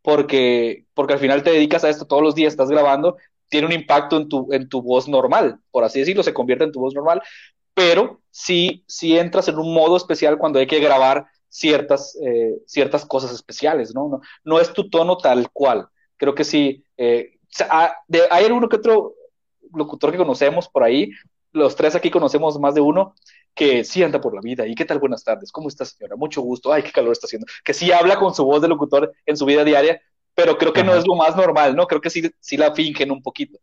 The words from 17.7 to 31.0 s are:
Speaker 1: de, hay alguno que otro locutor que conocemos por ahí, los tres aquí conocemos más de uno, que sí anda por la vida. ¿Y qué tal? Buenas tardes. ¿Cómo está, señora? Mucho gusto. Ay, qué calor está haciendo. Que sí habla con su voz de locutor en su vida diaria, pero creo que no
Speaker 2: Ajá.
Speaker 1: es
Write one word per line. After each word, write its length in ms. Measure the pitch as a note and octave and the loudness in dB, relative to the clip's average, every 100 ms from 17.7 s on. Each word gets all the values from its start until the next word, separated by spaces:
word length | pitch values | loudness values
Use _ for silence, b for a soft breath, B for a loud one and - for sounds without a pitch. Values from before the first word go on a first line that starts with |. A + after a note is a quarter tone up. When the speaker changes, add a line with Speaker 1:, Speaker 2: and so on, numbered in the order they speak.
| D#3+ E3 - _ | 2 2 -2 _
Speaker 1:
de, 140 | E3 F3 | 2 4
hay 140 | F3 A3 | 4 4
alguno 240 | A#3+ A3+ | 2 0
que 80 | G#3+ | 0
otro 380 | A3+ A3 - - - _ _ _ _ | 2 2 0 -14 -20 _ _ _ _
locutor 380 | D#3+ D3+ C#3 C#3+ | -8 -8 -2 -4
que 60 | F3 | 0
conocemos 520 | F3 B2 C#3+ E3 - | -2 2 0 0 -4
por 140 | C#3 | 0
ahí, 280 | A#2 C3+ G#3 B _ _ _ | 2 2 -2 B _ _ _
los 220 | D#3 C#3 - | 0 0 2
tres 200 | D3+ E3+ | 0 0
aquí 140 | F3 | -2
conocemos 480 | E3+ D3+ D3 D#3 D3 | 0 0 0 -2 -2
más 160 | C#3+ D3 | -2 2
de 60 | |
uno, 340 | D3 F3 F#3+ _ b b _ | 2 0 -2 _ b b _
que 320 | - D3 B2 A2 | -2 0 0 -2
sí 180 | F3+ | 0
anda 160 | E3 C#3 | 0 0
por 160 | - G2+ | -4 -8
la 60 | |
vida. 260 | A2+ B2 A2 | -10 -6 -8
¿Y 80 | A#2 | -6
qué 80 | |
tal? 160 | - D3 | -6 -2
Buenas 240 | C3+ A#2 | -4 -4
tardes. 260 | - G#2+ G2 | -6 -6 -8
¿Cómo 160 | - D3+ | -12 -12
está, 160 | - B2+ | -12 -14
señora? 320 | _ G2+ A2 | _ -16 -10
Mucho 240 | D3+ D3+ | -8 -6
gusto. 320 | B2 B2 B2+ | -6 -6 -2
Ay, 100 | D3+ | -2
qué 80 | C#3+ | 0
calor 220 | - A#2+ | -2 0
está 120 | A#2 - | -2 -6
haciendo. 220 | A2+ - B | -12 -14 B
Que 100 | - | -8
sí 160 | - F3 | -2 2
habla 240 | F3 F3+ G3 | 4 4 2
con 160 | F#3+ - | 0 0
su 80 | |
voz 180 | C3+ D3+ | 2 2
de 60 | E3+ | 2
locutor 460 | D#3 D3 C#3+ D3+ - - | 0 0 0 0 -6 -6
en 120 | D3+ | -2
su 80 | C3+ | 2
vida 180 | D3 | 2
diaria, 380 | D3+ D3 D3+ E3+ _ _ _ | 4 4 2 0 _ _ _
pero 240 | - E3+ D3+ | 0 2 2
creo 160 | D#3+ | 0
que 100 | D#3+ | 2
no 80 | F#3 | 2
Speaker 2:
Ajá. 80 | |
Speaker 1:
es 80 | F3+ | 2